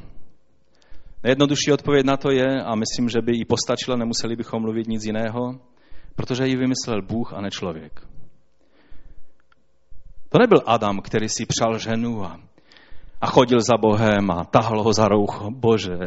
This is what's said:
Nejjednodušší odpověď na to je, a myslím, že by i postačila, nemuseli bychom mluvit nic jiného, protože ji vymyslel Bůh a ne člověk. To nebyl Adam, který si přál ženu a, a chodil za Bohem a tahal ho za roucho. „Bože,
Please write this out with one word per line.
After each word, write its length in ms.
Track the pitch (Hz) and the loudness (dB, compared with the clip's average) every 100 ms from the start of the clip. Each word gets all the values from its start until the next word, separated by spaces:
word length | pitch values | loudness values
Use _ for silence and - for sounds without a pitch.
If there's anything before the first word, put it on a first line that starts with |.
| - - - - - _ _ _ _ - - - | -10 -12 -12 -14 -20 _ _ _ _ -14 -12 -2
Nejjednodušší 500 | 113 135 143 143 - | 2 4 4 2 2
odpověď 340 | 139 151 143 135 | 2 4 4 4
na 100 | 135 | 2
to 140 | 143 | 2
je, 320 | 135 131 135 | 2 2 0
a 120 | 101 | -2
myslím, 340 | 110 110 - 120 | -2 -2 -2 0
že 140 | 117 | 0
by 100 | 113 117 | 0 0
i 80 | |
postačila, 520 | 110 117 - 123 - 123 | 0 0 0 -4 -2 -2
nemuseli 400 | 113 113 117 117 | -2 -4 -4 -6
bychom 260 | - 113 | -4 -4
mluvit 260 | 110 113 113 | -2 -4 -4
nic 160 | 110 | -4
jiného, 560 | 107 107 113 117 123 131 - _ _ - - | -2 -2 -2 -4 -6 -8 -18 _ _ -12 -8
protože 320 | - - 127 131 | -8 -4 -2 0
ji 100 | 127 | 2
vymyslel 460 | 127 127 - 107 | 0 0 -2 -4
Bůh 300 | 95 113 117 | -2 -4 -4
a 80 | - | -6
ne 100 | 101 | -8
člověk. 500 | - 95 80 78 - - - - - _ _ _ _ _ - - - - - _ _ _ _ _ - - - - | -6 -6 -8 -10 -12 -10 -12 -12 -14 _ _ _ _ _ -14 -12 -12 -12 -14 _ _ _ _ _ -12 -10 -10 0
To 100 | 170 | 4
nebyl 240 | 240 165 - | 6 6 4
Adam, 340 | 117 107 101 | 2 2 -2
který 280 | - 113 110 | -2 -2 -2
si 180 | - 110 | -4 -4
přál 320 | - 117 113 | 0 0 0
ženu 460 | 113 113 120 110 | -2 -2 -2 -4
a, 160 | 92 - - _ _ - - - - - | -6 -10 -20 _ _ -20 -14 -12 -10 -4
a 60 | - | 2
chodil 340 | - 123 120 | 4 6 4
za 160 | 113 113 | 4 4
Bohem 500 | 107 104 110 101 101 | 4 4 4 4 2
a 140 | 85 | -2
tahal 380 | 87 123 110 107 | 2 2 2 0
ho 100 | 110 | 2
za 160 | 104 107 | 4 4
roucho. 420 | 104 101 - 104 | 4 2 -4 -8
„Bože, 480 | 131 117 110 98 87 | -2 2 2 0 -6